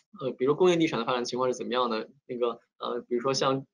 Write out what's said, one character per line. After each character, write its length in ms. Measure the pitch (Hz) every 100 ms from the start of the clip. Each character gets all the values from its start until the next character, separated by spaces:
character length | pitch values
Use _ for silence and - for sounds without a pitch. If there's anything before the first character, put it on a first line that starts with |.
| - -
呃， 120 | 131
比 120 | -
如 120 | 127 160
工 140 | 185
业 60 | 170
地 120 | 156
产 100 | 117
的 80 | 117
发 60 |
展 120 | 123
情 140 | 120 123
况 100 | 127
是 60 |
怎 120 | 113 107
么 60 |
样 160 | 123 120
的， 220 | 110 - _ -
那 100 | 123
个， 220 | 120 117 _ -
呃， 220 | 120 120
比 120 | -
如 60 | 120
说 120 | 131
像 320 | 135 143 135 135